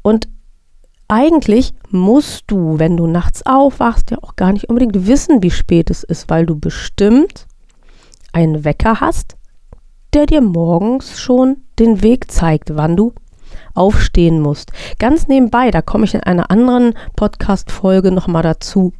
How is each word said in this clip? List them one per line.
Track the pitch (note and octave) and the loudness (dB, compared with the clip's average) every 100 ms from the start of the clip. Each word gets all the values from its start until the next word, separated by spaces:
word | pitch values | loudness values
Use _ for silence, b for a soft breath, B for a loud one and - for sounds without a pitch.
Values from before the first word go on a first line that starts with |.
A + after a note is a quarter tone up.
Und | G3+ A3 - - - - _ _ _ _ _ G#3+ | 0 0 -2 -14 -20 -20 _ _ _ _ _ 0
eigentlich | C#4+ E4 - G#3+ C4 - - | 2 2 2 2 0 -4 -6
musst | F#3 F#3 B3+ C#4+ - - | -2 2 2 0 -10 -6
du, | G3+ E3 D#3 | -2 -2 0
wenn | D#3+ E3+ | 0 0
du | E3 | 0
nachts | E3+ F3 - - | 0 0 -2 0
aufwachst, | C4 C#4 C4+ A#3+ A3+ - | 2 2 2 -2 2 0
ja | A3+ | -2
auch | - | -10
gar | - F#3 | -2 0
nicht | G3+ - | 0 -2
unbedingt | A#3 B3+ G3 F3+ | 0 0 0 2
wissen, | C#4 - C#4+ | 0 2 2
wie | F3+ | 2
spät | - - E3+ E3 | 0 2 2 0
es | E3 | -4
ist, | - D#3+ - | -6 -10 -4
weil | D#3+ | -2
du | E3 D#3 | 0 -2
bestimmt | E3 - - - G3 A#3+ D#4+ - - - _ _ b b b b b | -6 -8 -10 -2 2 4 2 -4 -20 -20 _ _ b b b b b
einen | E3+ E3 D#3 | -2 0 0
Wecker | D3+ D3 A3 A3+ | -4 -2 0 0
hast, | - - - - - - _ - - _ - | 0 -2 -6 -12 -20 -20 _ -20 -20 _ -2
der | D4 D4 | 0 2
dir | D#4 | 2
morgens | A#3 E3 E3 E3+ G#3 C4 - - | 2 0 0 0 0 -4 -6 -16
schon | - B3 B3+ C4+ - - | -2 2 2 0 -8 0
den | A3+ G#3+ | 2 4
Weg | A3 B3 - | 2 0 0
zeigt, | - E3 D#3 - | 0 2 0 -2
wann | D3+ D#3 E3+ | -4 -2 0
du | A3+ - - b b b b | 0 -2 -20 b b b b
aufstehen | - F#3+ G#3 - - E3+ E3 | 0 2 4 2 4 2 2
musst. | D3 D3 - B B B | 0 -4 -8 B B B
Ganz | A3 D#4 - | 0 0 2
nebenbei, | C4+ B3 A#3+ B3 | 2 2 2 0
da | F3 | 0
komme | - A3 | -2 -2
ich | A3 | 0
in | - | -2
einer | - F3+ - | -2 -2 0
anderen | G3 B3 B3 A#3+ A3+ B | 2 2 2 0 -2 B
Podcast-Folge | - G#3 - - F#3+ - - F#3+ F#3+ F#3+ | -4 -4 -2 -2 -2 -4 -4 0 2 2
nochmal | F#3 - E3 | 0 -2 -2
dazu | E3 D#3+ - - F#3 - | 0 -4 -4 -2 -2 -2